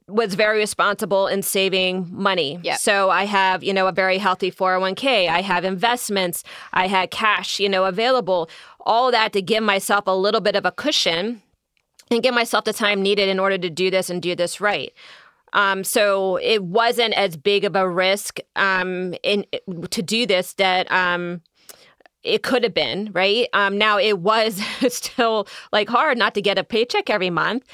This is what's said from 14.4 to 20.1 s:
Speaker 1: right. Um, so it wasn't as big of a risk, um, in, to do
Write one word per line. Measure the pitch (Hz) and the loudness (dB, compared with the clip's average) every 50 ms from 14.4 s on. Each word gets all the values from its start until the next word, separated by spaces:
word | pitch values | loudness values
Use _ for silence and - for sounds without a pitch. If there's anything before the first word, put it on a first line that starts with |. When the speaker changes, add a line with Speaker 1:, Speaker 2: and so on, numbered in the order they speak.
| 175 170 - - | -2 -4 -4 -2
Speaker 1:
right. | 190 208 202 151 - - _ - - - - - - - _ _ _ - - | -2 -2 -2 -2 -6 -10 _ -18 -20 -20 -20 -20 -20 -20 _ _ _ -4 0
Um, | 202 202 196 190 190 190 | 2 2 2 0 -2 -2
so | - - 233 208 202 196 196 190 190 180 | -2 0 2 2 2 2 2 0 0 0
it | - 73 143 226 214 190 | 0 0 0 0 0 0
wasn't | 170 180 226 226 240 240 226 233 220 196 | 0 0 2 2 2 2 0 0 0 0
as | - 202 196 160 | 0 0 -2 -2
big | 151 - 202 202 202 185 | -2 0 0 2 2 0
of | 202 160 | 0 0
a | 190 190 185 | 0 0 0
risk, | 175 180 185 185 196 202 - - - - - _ - | 0 0 2 2 0 0 -4 -10 -12 -12 -14 _ -4
um, | - 196 196 190 185 180 185 185 180 185 180 170 - - | -2 0 0 0 -2 -2 -4 -4 -6 -6 -6 -8 -4 -2
in, | - 208 202 190 - - - - - 180 165 160 - | -2 0 0 -2 -4 -8 -10 -8 -8 -12 -10 -8 -8
to | - 233 | -6 -6
do | 180 - | -4 -2